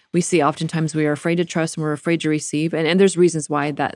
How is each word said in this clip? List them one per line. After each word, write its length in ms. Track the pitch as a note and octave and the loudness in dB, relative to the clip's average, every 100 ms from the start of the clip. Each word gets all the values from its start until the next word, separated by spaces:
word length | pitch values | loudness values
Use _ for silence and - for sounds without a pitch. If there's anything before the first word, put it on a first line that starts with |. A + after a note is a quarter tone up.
| _ | _
we 80 | F3 | -2
see 200 | - E3+ | 2 2
oftentimes 520 | C#3+ D#3 E3 D#3+ D#3+ D#3 | 2 0 -4 -2 -2 0
we 100 | D3+ | -2
are 60 | |
afraid 220 | D3 E3+ F3 | -2 -2 0
to 100 | E3+ | -2
trust 320 | E3+ D#3+ - | -2 -4 -4
and 60 | |
we're 100 | D3+ | -4
afraid 280 | D3 - E3+ | -4 -2 0
to 80 | D#3 | 0
receive. 440 | D3+ - D3 D#3+ | -2 -2 -4 -2
And, 140 | D#3+ D#3+ | 0 2
and 120 | F#3 | 4
there's 160 | G3 E3 | 4 4
reasons 320 | F3 D#3+ - | 2 2 -4
why 220 | D3+ D3 | -2 -2
that 220 | C#3+ C#3+ | -2 -4